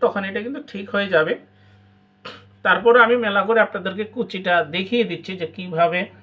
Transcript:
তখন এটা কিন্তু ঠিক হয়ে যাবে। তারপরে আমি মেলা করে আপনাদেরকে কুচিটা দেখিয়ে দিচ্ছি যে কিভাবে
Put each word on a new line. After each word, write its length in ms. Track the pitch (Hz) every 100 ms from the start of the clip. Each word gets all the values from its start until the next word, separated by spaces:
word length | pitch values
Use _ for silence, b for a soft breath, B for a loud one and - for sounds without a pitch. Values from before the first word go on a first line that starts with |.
তখন 180 | 233 202 196
এটা 120 | 208 226
কিন্তু 140 | 285 -
ঠিক 140 | 196 196
হয়ে 140 | 202 202
যাবে। 180 | 165 160 - - b b b b _ _ _ - - - _
তারপরে 340 | 190 180 233 247 226
আমি 100 | 247
মেলা 180 | 220 202 190
করে 100 | 226 202
আপনাদেরকে 380 | 202 185 185 208
কুচিটা 400 | - - 190 185 175 151 175
দেখিয়ে 280 | 190 240 202
দিচ্ছি 220 | 165 175 185
যে 60 | 165 -
কিভাবে 440 | 180 160 175 180 208 b